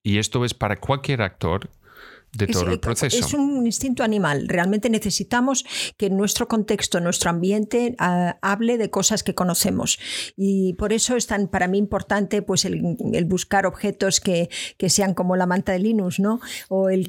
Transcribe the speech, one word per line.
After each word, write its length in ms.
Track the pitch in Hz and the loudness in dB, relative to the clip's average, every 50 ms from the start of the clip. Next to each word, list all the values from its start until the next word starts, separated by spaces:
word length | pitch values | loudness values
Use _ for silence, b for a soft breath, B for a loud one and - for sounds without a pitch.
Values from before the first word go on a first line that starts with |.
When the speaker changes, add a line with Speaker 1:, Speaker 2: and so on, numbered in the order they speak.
| - | -2
Speaker 1:
Y 140 | 107 101 | 0 0
esto 280 | 104 107 - - 127 123 | 0 0 0 0 0 0
es 80 | 117 - | -2 -2
para 240 | - 113 104 101 | -2 -2 -2 -2
cualquier 440 | - - - 139 139 139 147 139 113 | -2 -2 -2 -4 -2 -2 -2 -2 0
actor 480 | 104 92 - - - 82 87 101 - - - - B B B B B B B B B B - | -2 -2 -4 -4 -2 -2 -2 -2 -4 -8 -18 -20 B B B B B B B B B B -4
de 100 | 110 104 | -4 -2
Speaker 2:
Es, 60 | 95 110 | 0 0
Speaker 1:
todo 120 | 92 87 90 | 0 2 0
el 40 | - | 0
Speaker 2:
eh, 60 | - | -2
Speaker 1:
proceso. 360 | - 113 113 - 156 135 - 247 | -2 -4 -2 -2 0 0 0 0
Speaker 2:
es 120 | - - 285 | 0 0 0
un 280 | 294 277 285 285 262 240 | 0 0 0 0 0 0
instinto 360 | 233 - - - 269 240 - 247 | 0 0 -2 -2 -2 -2 0 0
animal. 440 | 220 214 208 180 151 143 135 - | 0 2 2 2 0 0 0 -2
Realmente 420 | - - 175 175 190 208 208 - 240 | -2 0 0 2 2 2 2 2 2
necesitamos 720 | 220 220 - 202 - - 196 - - 240 247 269 262 - - B B B B B B | 0 0 0 -2 -2 -2 -2 0 0 2 2 2 0 -2 -4 B B B B B B
que 120 | - 214 190 | -2 -2 0
nuestro 380 | 190 190 208 202 - - 240 | 2 2 2 2 0 0 0
contexto, 520 | - 233 220 202 - 214 196 - - - 175 | 0 0 0 0 0 0 -2 0 0 0 0
nuestro 300 | 170 175 185 - - 175 | 0 0 0 0 0 0
ambiente, 640 | 170 170 180 190 208 214 214 - - 233 240 233 240 - | 0 2 2 2 2 0 0 0 0 0 0 0 -2 0
ah, 400 | 165 180 180 180 175 175 - - | 0 2 2 2 2 0 -2 -2
hable 380 | - 196 202 202 226 233 247 233 | -2 -2 0 2 2 2 2 2
de 100 | 214 202 | 0 0
cosas 320 | - 196 185 - 220 196 | 0 0 0 2 0 0
que 140 | - 208 - | -2 -2 0
conocemos. 640 | - 185 180 170 - - - - - - - - B B B B B B B B | 0 0 0 2 2 0 0 0 0 0 -2 -2 B B B B B B B B
Y 380 | 196 196 196 196 196 190 185 180 | -2 0 2 2 2 2 0 0
por 200 | - 214 202 220 | 0 -2 0 0
eso 220 | 220 - - 247 | 0 0 0 0
es 120 | 233 - | 0 0
tan, 200 | - 220 202 202 | 0 0 -2 0
para 200 | - - 190 180 | 0 0 0 0
mí, 100 | 180 190 | 2 2
importante, 640 | 202 208 202 214 190 - - 202 208 202 - 208 208 | 0 0 0 -2 -4 -2 0 0 0 0 0 0 -2
pues, 240 | 190 - 190 180 - | 0 0 0 0 0
el, 320 | 180 175 160 147 175 160 - - - - | 0 -2 -2 -2 -2 -2 -2 -2 -2 0
el 120 | 160 175 | 0 0
buscar 420 | 160 185 180 - - 208 196 190 | 2 0 -2 0 0 2 2 2
objetos 520 | 180 - - - 202 190 - 190 190 - - | 2 -2 -2 -4 -4 -2 0 0 0 0 0
que, 300 | - 202 180 170 175 - B B B B B B | 0 2 0 0 0 -2 B B B B B B
que 100 | 196 - | 0 0
sean 240 | - - 196 196 175 | 2 2 2 2 0
como 220 | - 180 180 185 | 0 0 2 2
la 100 | 185 185 | 2 2
manta 280 | 180 180 190 - - 190 | 2 2 0 0 0 0
de 40 | |
Linus, 420 | 180 196 220 226 214 185 180 - - | 0 2 2 2 0 0 0 0 0
¿no? 200 | 196 208 226 247 B B B B B B | 2 2 0 -2 B B B B B B
O 200 | 190 190 190 190 | 0 2 2 2
el, 180 | 190 190 185 | 2 2 0